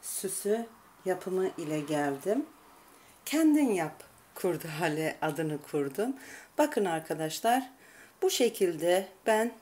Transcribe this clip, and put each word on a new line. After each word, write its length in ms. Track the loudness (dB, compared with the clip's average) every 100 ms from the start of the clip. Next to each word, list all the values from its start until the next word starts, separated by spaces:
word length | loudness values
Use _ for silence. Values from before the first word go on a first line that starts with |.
süsü 640 | -10 -6 -6 -4 -2 -2 -2 -12 -20 -8 -4
yapımı 440 | -4 -2 -2 -2 -4
ile 220 | -4 -4
geldim. 680 | 0 0 0 -2 0 0 -2 -10 -20 -20 -20 -20 -20 -14 -2
Kendin 460 | 4 6 6 4
yap 320 | 2 -2 -6 -20 -20 -20 -2
kurdale 840 | 0 0 -4 -2 0 0 -2 -2
adını 400 | -2 0 -2 -4 -4
kurdum. 420 | -2 -2 -2 -2 -4 -10 -18 -8 0
Bakın 280 | 0 2 0
arkadaşlar, 840 | -2 -4 -4 -4 -2 2 0 -2 -14 -20 -20 -18 -2
bu 80 | 0
şekilde 800 | 2 2 2 0 2 2 2 0 -4 0
ben 260 | 2 0 -4